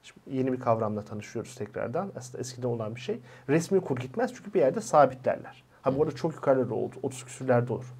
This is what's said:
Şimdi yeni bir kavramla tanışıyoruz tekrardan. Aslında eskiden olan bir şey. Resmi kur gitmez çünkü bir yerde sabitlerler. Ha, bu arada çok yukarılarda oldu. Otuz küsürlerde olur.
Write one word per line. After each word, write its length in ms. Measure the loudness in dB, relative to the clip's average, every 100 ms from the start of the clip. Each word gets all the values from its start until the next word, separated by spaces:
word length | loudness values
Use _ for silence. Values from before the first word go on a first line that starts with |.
Şimdi 340 | -20 -20 -8 -2
yeni 160 | 0
bir 60 | 0
kavramla 420 | 2 2 2 -2
tanışıyoruz 540 | -6 -10 -8 -8 -10 -10
tekrardan. 560 | -10 -6 -4 -4 -6 -8
Aslında 260 | -12 -10
eskiden 260 | -10 -6 -4
olan 280 | -4 -6 -8
bir 60 |
şey. 180 | -8 -8 -8 -20 2
Resmi 320 | 2 4 0
kur 160 | 0 -4
gitmez 360 | -4 -4 -4 -4
çünkü 180 | -2
bir 60 | 4
yerde 220 | 4 2
sabitlerler. 800 | 2 6 6 6 -2 -2 -6 -18 _ _
Ha, 160 | 0 2
bu 60 |
arada 120 | 0 0
çok 180 | -4
yukarılarda 400 | -2 2 4 4
oldu. 220 | 0 -4 -4
Otuz 220 | -8 -8 -14
küsürlerde 480 | -12 2 4 4
olur. 200 | -4 -6 -16